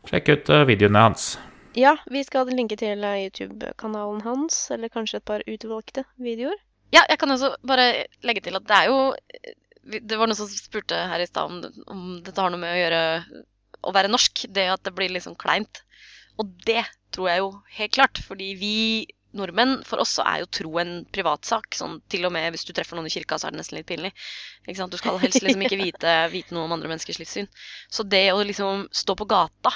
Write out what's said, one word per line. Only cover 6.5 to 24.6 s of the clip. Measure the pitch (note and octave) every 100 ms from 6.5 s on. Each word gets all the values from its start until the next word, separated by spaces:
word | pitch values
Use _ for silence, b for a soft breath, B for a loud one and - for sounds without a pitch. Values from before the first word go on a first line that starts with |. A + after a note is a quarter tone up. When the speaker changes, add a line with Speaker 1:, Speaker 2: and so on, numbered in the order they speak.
| G#4 _ _ _
Speaker 3:
Ja, | D#4+ -
jeg | D4+
kan | D4
også | B3+ C4+ -
bare | B3 C4 B3 - - _
legge | A#3+ A3+
til | F3 F#3
at | G#3
det | G3+
er | F3
jo, | C4+ C4+ - _
eh, | - - - _ _
vi, | - G#3+
det | A3 A3
var | A3+
noen | G#3+
som | G#3
spurte | G3+ - G#3+ - E3+ F3+
her | E3+
i | F3
stad | - D#3
om, | F3 - - -
om | G3 F3+ F3+
dette | F3 F#3+
har | F#3
noe | F3
med | E3+
å | F3
gjøre, | E3+ E3 E3 E3 - - - _ _ -
å | -
være | F#3+ G3
norsk, | A#3+ - - -
det | G3 F#3
at | F#3
det | G3
blir | F3+ F#3
liksom | F#3 F3 E3+
kleint. | - F3 A3 - _ b b b b -
Og | G#3 F3 A3+
det | A3+ A3 _ _
tror | - F#3
jeg | F3
jo | G3 G3 _ -
helt | G#3
klart, | - C4+ -
fordi | - G3 F#3+ F#3+
vi | G3+ G#3+ A3 A3 - _ _
nordmenn, | G3 F#3 F3+ B3+ C4+
for | - A3
oss | - -
så | -
er | F2+
jo | -
tro | - D#3+ D#3+
en | F3 F3 E3+
privatsak, | G3 E3+ D3 - A3 -
sånn | - F3 D#3+ _
til | E3+
og | F3+
med | E3+ E3
hvis | E3
du | -
treffer | F3 E3 E3+
noen | D#3+
i |
kirka, | E3+ - D#3+
så | D#3
er |
det | D#3+
nesten | D#3+ D#3
litt | -
pinlig. | E3 F#3 B B B B B